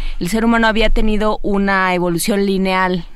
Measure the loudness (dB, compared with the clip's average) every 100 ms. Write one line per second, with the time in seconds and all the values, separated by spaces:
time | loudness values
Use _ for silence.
0 | -4 -4 -2 0 2 2 2 2 2 4
1 | 2 2 0 -2 -2 0 0 0 0 0
2 | 0 -2 -2 0 0 0 0 0 0 -2
3 | -6